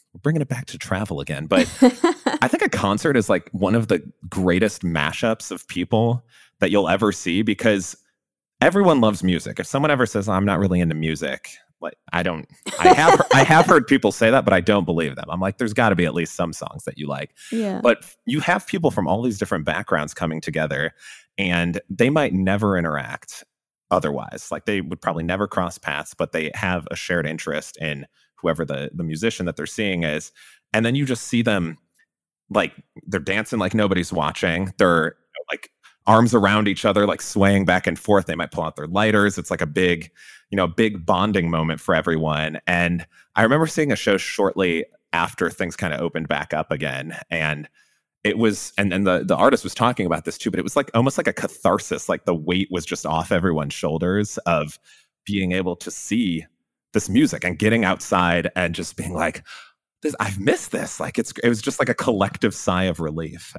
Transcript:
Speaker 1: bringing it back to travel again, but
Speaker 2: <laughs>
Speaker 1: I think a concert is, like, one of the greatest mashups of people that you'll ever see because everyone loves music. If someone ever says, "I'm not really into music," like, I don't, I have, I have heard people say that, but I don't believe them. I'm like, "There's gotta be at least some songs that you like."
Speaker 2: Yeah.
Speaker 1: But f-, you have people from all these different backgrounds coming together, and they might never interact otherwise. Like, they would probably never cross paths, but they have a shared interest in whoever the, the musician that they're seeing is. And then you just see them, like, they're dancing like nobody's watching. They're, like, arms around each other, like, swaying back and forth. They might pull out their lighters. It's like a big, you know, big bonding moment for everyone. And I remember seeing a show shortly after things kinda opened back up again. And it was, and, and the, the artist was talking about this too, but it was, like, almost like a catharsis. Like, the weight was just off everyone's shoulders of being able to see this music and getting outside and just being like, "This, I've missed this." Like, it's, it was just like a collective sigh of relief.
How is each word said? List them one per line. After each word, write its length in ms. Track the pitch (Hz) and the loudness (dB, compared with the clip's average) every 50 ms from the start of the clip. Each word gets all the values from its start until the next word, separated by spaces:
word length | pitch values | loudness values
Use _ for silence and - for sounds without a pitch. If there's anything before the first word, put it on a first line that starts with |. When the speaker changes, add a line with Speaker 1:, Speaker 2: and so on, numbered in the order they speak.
| _ _ - 92 | _ _ -12 -4
Speaker 1:
bringing 180 | - 147 160 156 | -2 0 0 0
it 80 | 143 139 | 0 -2
back 180 | 135 123 135 | -4 -8 -8
to 120 | - - 127 | -10 -12 -12
travel 420 | - - 95 92 107 - 85 69 | -6 -4 -4 -4 -4 -4 -6 -6
again, 260 | 69 - 76 67 80 | -6 -6 -6 -6 -2
but 220 | 78 - - - - - | 2 2 2 2 2 2
Speaker 2:
<laughs> 80 | - 254 247 247 - - 349 - - - - - 294 | 4 4 4 6 4 0 0 0 0 -4 -4 -2 0
Speaker 1:
I 80 | - - | 0 0
think 140 | - - | 0 0
a 60 | 427 - | 0 0
concert 480 | - - - 98 101 107 - 160 135 | -2 0 0 0 0 2 0 2 2
is, 120 | 120 101 - | 2 2 2
like, 200 | 101 87 - - | 2 0 0 -4
one 220 | - 92 98 92 104 | -6 -2 0 2 2
of 140 | 117 113 - | 2 2 2
the 120 | 101 80 - - - _ - 90 | 0 -2 -2 -6 -20 _ -14 -8
greatest 540 | - 95 92 90 87 92 110 104 - - | -4 0 2 2 4 4 2 0 -2 -2
mashups 680 | - 87 82 76 73 78 - - - 113 110 - - - | -4 -2 0 0 0 0 -2 -2 0 0 0 -2 -6 -10
of 160 | 95 - - | -12 -12 -12
people 580 | - - 90 90 - - 110 117 117 120 120 - _ _ - _ _ _ - | -8 -6 -6 -2 0 2 2 2 2 0 -2 -6 _ _ -20 _ _ _ -2
that 100 | 98 85 | 0 2
you'll 180 | 95 101 95 80 | 2 2 4 4
ever 220 | 92 98 113 104 | 2 2 2 0
see 320 | 92 - - 85 85 98 | 0 0 -2 -2 0 0
because 540 | 107 107 101 - - 113 104 98 90 - - - _ _ _ _ _ _ _ _ _ _ _ - | 0 0 -2 0 2 2 2 2 0 -6 -12 -16 _ _ _ _ _ _ _ _ _ _ _ 2
everyone 400 | 123 160 175 202 202 180 156 131 | 4 4 4 6 4 6 6 6
loves 240 | 117 107 104 85 87 | 6 4 2 2 0
music. 340 | 92 87 78 - - - - | 0 0 0 -2 -4 -8 -8
If 80 | - | -6
someone 240 | - - 135 147 151 | -4 -2 0 2 2
ever 160 | 147 127 123 | 2 2 2
says, 220 | - - 104 98 107 | 2 0 -2 0 0
"I'm 160 | 95 95 101 | 0 2 2
not 160 | 101 98 85 | 2 2 2
really 200 | 101 92 90 90 | 2 2 2 2
into 140 | 87 82 78 | 2 2 0
music," 560 | 78 80 80 78 71 73 69 67 - - - - - _ _ _ - | -2 -2 -2 -2 -2 -4 -6 -6 -8 -10 -14 -20 -20 _ _ _ -14
like, 160 | 85 78 - _ _ - | -12 -12 -12 _ _ -6
I 100 | - 87 | -4 -2
don't, 260 | 87 92 85 78 - - - _ - - - - | -2 -2 -4 -6 -8 -14 -18 _ -12 -8 0 6
I 160 | - - - | 6 8 8
have, 260 | - 156 165 392 - - - - | 8 8 6 6 6 6 6 6
I 80 | 139 | 6
have 240 | 135 - 156 160 156 | 6 8 6 6 8
heard 200 | - 190 151 120 | 8 6 6 6
people 260 | - 135 131 - 104 | 4 2 4 4 2
say 180 | - - 117 113 | 2 4 4 4
that, 140 | 123 135 - | 4 4 4
but 100 | - 95 | 4 2
I 60 | 92 | 2
don't 240 | 85 110 104 101 87 | 4 4 2 2 2
believe 320 | 82 85 82 80 71 67 | 0 0 0 -2 -2 -4
them. 100 | - - - | -8 -10 -8
I'm 120 | 82 90 | -6 -4
like, 180 | 92 98 104 - | -4 -4 -4 -4
"There's 160 | 123 107 104 | -6 -4 0
gotta 220 | 127 117 110 95 | 2 2 2 4
be 100 | 85 87 | 2 2
at 80 | 78 - | 0 0
least 200 | 87 80 - - | -2 -4 -4 -4
some 180 | - 90 82 | -6 -6 -6
songs 320 | 73 - - - - 71 - | -6 -10 -12 -12 -12 -12 -14
that 120 | - 67 | -12 -12
you 120 | 67 73 71 | -10 -8 -8
like." 260 | 69 69 76 - _ - - - | -8 -8 -10 -12 _ -20 -14 -8
Speaker 2:
Yeah. 300 | - 226 220 202 185 185 | -6 -4 -4 -4 -4 0
Speaker 1:
But 160 | - 120 117 - | 2 2 2 2
f-, 140 | - - - _ - | -2 -14 -18 _ -6
you 120 | 233 185 151 | -4 -2 0
have 260 | - - 175 202 - | 0 0 0 0 -2
people 260 | - - 190 160 135 | -4 -4 0 0 0
from 160 | - - 90 73 | 0 0 0 0
all 140 | 92 110 | 0 0
these 160 | 120 127 107 98 | 0 -2 -2 -2
different 260 | 104 - 104 82 76 | -4 -4 -4 -4 -2
backgrounds 500 | - 76 87 101 - 95 76 76 78 - | -4 -4 -4 -2 -2 -2 -2 -2 -2 -6
coming 260 | - 87 80 78 80 | -6 -6 -4 -4 -6
together, 540 | - - 78 80 78 76 69 65 78 80 - _ - - - - _ _ _ | -6 -6 -4 -2 -2 -2 -2 -4 -4 -6 -6 _ -20 -20 -20 -20 _ _ _
and 440 | - 98 90 87 87 85 87 85 98 - - | -4 -2 0 0 0 0 0 -2 -4 -6 -6
they 200 | 98 - 120 131 | 0 2 2 2
might 220 | 151 156 143 - | 4 2 0 0
never 460 | - 95 95 95 98 104 110 101 95 90 | 0 0 0 0 0 2 2 2 2 2
interact 640 | 82 80 76 71 64 58 67 - - - - - - _ _ _ _ _ _ _ _ - | 0 0 -2 -4 -6 -8 -10 -12 -14 -14 -18 -18 -18 _ _ _ _ _ _ _ _ 0
otherwise. 580 | 90 90 - 73 71 64 55 50 - - - - | 0 0 2 0 -4 -6 -8 -10 -12 -12 -10 -10
Like, 140 | - 76 - | -10 -8 -4
they 140 | - 104 98 | -2 -2 -2
would 200 | 85 73 87 - | -2 -6 -8 -6
probably 240 | - 98 82 82 80 | -4 -4 -4 -2 -2
never 240 | 85 90 95 104 98 | -2 -2 -2 -2 -2
cross 300 | - 98 90 85 - - | -2 -2 -4 -4 -4 -8
paths, 360 | - - 71 73 76 - - | -8 -6 -6 -6 -8 -8 -6
but 160 | - 85 78 | -6 -4 -4
they 220 | - 80 78 78 - | -4 -4 -4 -6 -6
have 320 | - - 92 92 87 - - | -4 -2 -2 -2 -2 -4 -8
a 40 | - | -10
shared 300 | - - - 87 85 78 | -8 -6 -2 -2 -2 -2
interest 500 | 76 80 82 - 80 73 76 - - - - | -2 -4 -6 -6 -6 -6 -6 -8 -10 -10 -8
in 280 | 80 78 73 69 71 - _ _ _ _ _ _ | -6 -6 -6 -8 -10 -16 _ _ _ _ _ _
whoever 280 | - 85 80 80 80 | -2 -2 -2 -2 -4
the, 240 | 69 71 67 71 - | -6 -6 -6 -8 -8
the 100 | - 85 | -8 -8
musician 440 | 85 80 78 78 107 113 - - 90 | -6 -6 -4 -2 -2 -2 -2 -2 -6
that 100 | 87 82 | -6 -6
they're 100 | - 76 | -6 -8
seeing 360 | - - - 107 101 92 87 | -8 -6 -4 -4 -2 -2 -2
is. 280 | 82 78 73 78 - - _ _ - - - _ _ _ - | -2 -2 -2 -4 -6 -10 _ _ -20 -20 -20 _ _ _ -6
And 100 | 110 113 | -4 -2
then 100 | 117 127 | -2 -2
you 120 | 143 143 | -2 -2
just 180 | 131 127 - - | -2 -4 -6 -6
see 160 | - - 117 | -4 -2 0
them, 380 | 113 117 104 95 85 80 80 - _ _ _ _ _ _ _ _ _ _ _ _ _ - | 0 0 0 -2 -2 -4 -8 -12 _ _ _ _ _ _ _ _ _ _ _ _ _ -4
like, 240 | - 107 87 78 - - - _ - - - | -2 -2 -2 -2 -4 -12 -20 _ -20 -20 -10
they're 120 | - 101 90 | -6 -6 -4
dancing 400 | 73 - 98 107 107 - 127 110 | -2 -2 -2 -2 -2 -2 -2 -2
like 140 | 95 92 | -2 0
nobody's 400 | - 110 104 98 95 92 85 - | 0 0 2 2 0 0 -2 -4
watching. 600 | 95 85 76 76 78 - - 90 82 87 95 92 - | -2 -2 -2 -2 -2 -2 -2 -2 -2 -2 -4 -4 0
They're, 400 | - 101 90 85 82 80 82 - _ _ _ - - 76 - | 2 4 4 4 4 2 0 -4 _ _ _ -16 -14 -10 -10
like, 200 | 73 - - - _ _ _ _ _ _ - | -10 -10 -12 -16 _ _ _ _ _ _ 4
arms 280 | 101 110 110 120 110 123 | 6 8 8 8 6 6
around 340 | 110 101 98 104 107 107 101 | 4 6 6 4 4 2 0
each 160 | 95 - - | 0 0 0
other, 220 | 107 98 104 104 | 2 2 4 2
like, 160 | 98 82 - | 2 0 -2
swaying 420 | - - - 104 98 98 101 98 95 | -4 -4 0 4 4 6 6 4 4
back 220 | 85 90 92 - | 4 2 2 2
and 120 | 92 80 - | 0 -4 -2
forth. 280 | - - 104 98 90 | 2 2 4 4 2
They 80 | - 80 | 0 -4
might 180 | 82 82 78 | -4 -6 -6
pull 120 | - - 80 | -6 -6 -6
out 120 | 78 - | -6 -6
their 100 | - 73 80 | -8 -8 -4
lighters. 500 | 87 101 107 110 107 104 101 104 - - | 0 0 2 4 4 4 4 2 0 -2
It's 120 | 82 - | -6 -6
like 120 | 92 - | -4 -4
a 40 | 92 | -4
big, 440 | 76 73 95 92 90 87 82 82 - _ - - - - - _ - | -2 0 2 2 2 2 0 -4 -10 _ -20 -20 -20 -20 -20 _ -4
you 60 | 98 | -2
know, 100 | 98 90 | 0 0
big 400 | 85 82 - 113 110 104 90 82 | 0 2 2 0 0 0 -2 0
bonding 440 | 85 98 90 98 110 98 98 85 85 | 0 2 2 2 2 2 2 0 0
moment 300 | 85 80 80 82 80 - | 0 0 0 -2 -2 -4
for 140 | - - 87 | -2 0 0
everyone. 680 | 80 78 87 82 80 80 78 76 76 78 78 78 - - | 0 2 0 0 0 0 0 -2 -2 -2 -4 -6 -6 -4
And 400 | - 90 87 87 87 87 82 - - _ _ _ _ - | -2 0 2 2 0 0 -2 -6 -8 _ _ _ _ 2
I 60 | 98 | 2
remember 240 | 113 113 135 156 160 | 4 4 4 2 2
seeing 240 | 160 - 170 151 143 | 0 0 0 0 0
a 60 | 107 | 0
show 220 | - - 110 101 92 | 0 2 2 2 0
shortly 680 | - - - - 101 92 - 95 95 90 85 80 - - _ _ _ _ - | 0 -2 -2 0 0 0 2 2 0 2 2 0 -2 -6 _ _ _ _ 0
after 340 | 85 85 - - - 90 80 | 0 0 0 0 -2 -2 -2
things 260 | - - 98 85 - | -2 -4 -6 -6 -6
kinda 240 | - 98 85 73 60 | -4 -4 -4 -2 -2
opened 300 | 82 82 - 80 80 76 | -4 -4 -4 -4 -4 -2
back 240 | 80 73 76 - | -4 -4 -4 -4
up 180 | - 76 80 - | -4 -4 -4 -4
again. 460 | 78 71 80 73 65 67 69 80 82 - - - | -4 -4 -4 -6 -6 -6 -8 -10 -12 -14 -12 -8
And 380 | 85 82 78 76 76 73 76 - _ _ _ _ _ _ _ _ _ _ | -4 -2 -2 -2 -4 -4 -8 -14 _ _ _ _ _ _ _ _ _ _
it 140 | - 107 87 | -4 -2 0
was, 360 | 110 117 110 98 - - - - | 2 2 0 0 -2 -6 -8 -4
and, 160 | - 101 98 | -2 0 0
and 140 | 87 95 101 | 0 0 2
the, 180 | 95 90 87 - | 2 2 2 2
the 120 | 92 90 | 0 2
artist 280 | 69 101 135 - - - | 4 4 4 4 4 0
was 100 | 92 - | -2 -4
talking 300 | - 113 123 123 - 95 | 0 0 0 0 0 -2
about 220 | 87 82 78 - | -2 -2 -4 -4
this 100 | 82 - | -8 -8
too, 140 | - - 110 | -6 -6 -4
but 100 | 87 85 | -4 -4
it 40 | - | -4
was, 120 | - - | -2 -2
like, 140 | 147 139 - | -2 -2 0
almost 240 | - 117 123 135 - | 2 2 2 2 0
like 100 | - 156 | -2 -2
a 60 | - | -2
catharsis. 720 | - - - - - - - 90 92 104 - - 85 - - | -2 -4 -6 -8 -4 0 2 2 2 2 0 -4 -8 -6 -4
Like, 200 | - 87 78 - | -4 -4 -2 0
the 80 | 98 87 | -2 -2
weight 340 | 82 76 82 90 95 95 - | -2 0 0 0 0 0 -2
was 140 | 90 87 - | -4 -6 -6
just 220 | - 87 - - | -6 -8 -6 -4
off 260 | 76 80 80 82 - | -2 -2 -2 0 0
everyone's 400 | 98 87 85 92 82 78 73 71 | 0 2 2 2 0 0 -2 -4
shoulders 640 | - - - 78 78 80 90 90 95 104 104 101 - - - | -6 -6 -4 -2 -2 -2 0 0 0 0 -2 -2 -6 -6 -2
of 340 | 87 85 78 76 76 - - _ _ - _ _ _ _ _ - | 0 0 0 0 -4 -8 -16 _ _ -20 _ _ _ _ _ -8
being 280 | - 101 98 95 90 | -6 -4 -2 0 0
able 220 | 90 95 92 90 87 | 0 -2 -2 -4 -6
to 140 | - - - | -6 -8 -12
see 540 | - - - - 104 120 117 92 85 80 - - _ _ _ _ _ _ _ _ | -12 -10 -6 -2 0 0 0 0 -2 -4 -6 -12 _ _ _ _ _ _ _ _
this 160 | - 107 - - | -2 -2 0 2
music 340 | 95 123 - - - - - | 2 4 4 2 2 -2 -4
and 140 | 90 87 - | -4 -2 0
getting 260 | 104 107 113 117 107 | 2 2 2 2 2
outside 640 | 92 92 - - - 104 90 90 85 85 87 82 87 - | 0 0 -2 -2 0 2 2 4 4 2 0 0 -2 -2
and 180 | 92 90 82 82 | -2 -2 -2 -2
just 220 | - 85 - - | -4 -8 -8 -8
being 160 | - 92 87 | -8 -8 -6
like, 320 | 87 80 82 80 - - - - - - - - _ _ _ _ _ _ | -4 -2 -4 -4 -4 -8 -14 -18 -20 -20 -20 -20 _ _ _ _ _ _
"This, 160 | - 151 - - | -6 -6 -4 -4
I've 220 | 107 104 98 98 | -6 -6 -4 -4
missed 320 | 98 - - - - - | -2 0 0 -2 -2 -6
this." 260 | - - - - - - | -6 -6 -6 -6 -8 -8
Like, 200 | - - - - | -8 -6 -4 -4
it's, 120 | 226 - - - | -6 -6 -4 -2
it 60 | - 120 | 0 0
was 120 | 120 104 | 0 0
just 180 | - 135 - - | -2 -4 -2 -2
like 120 | 135 123 | 0 0
a 40 | 120 | 0
collective 600 | - - - 113 95 98 92 - - - 107 - | 0 0 0 2 2 2 0 0 0 -2 -2 -2
sigh 300 | - - 104 90 90 95 | -2 -2 0 0 2 2
of 160 | 92 82 - | 0 0 -2
relief. 540 | 82 76 78 82 82 76 - - - - - | -4 -6 -4 -6 -8 -8 -10 -14 -16 -16 -14